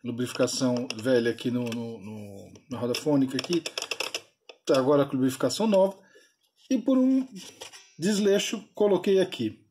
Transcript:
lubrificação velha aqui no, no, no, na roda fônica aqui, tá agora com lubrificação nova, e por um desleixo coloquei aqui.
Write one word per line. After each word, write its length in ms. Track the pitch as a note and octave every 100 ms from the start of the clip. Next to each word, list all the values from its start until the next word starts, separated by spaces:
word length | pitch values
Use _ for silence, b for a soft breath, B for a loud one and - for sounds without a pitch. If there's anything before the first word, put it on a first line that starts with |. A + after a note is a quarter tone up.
lubrificação 840 | A#2+ A#2+ B2 - B2+ - B2+ B2 C3 G#2+
velha 340 | A2+ B2+ A#2
aqui 220 | A#2 B2+
no, 120 | B2 A#2+
no, 340 | A#2 A#2 A2+
no, 540 | G2 G#2+ G#2 G2 F#2+ - _
na 80 | A#2+
roda 160 | A#2+ A#2+
fônica 420 | D3+ C#3+ C3 C3
aqui, 240 | - E3+ D#3+ - - - - - - _ - - -
tá 140 | C#3
agora 260 | C3 C#3+ C#3
com 80 |
lubrificação 540 | C3+ C3 B2 - - A3
nova, 280 | G3 G3 - b b b b b _ _
e 60 | C4
por 180 | A#3+ C4
um 300 | B3+ C4 B3+ F#3+ - - - - - -
desleixo 680 | E3+ G3+ G#3 G3+ - A3 -
coloquei 460 | - G#3 F#3 F#3+ F#3+
aqui. 440 | F#3 - A2 - _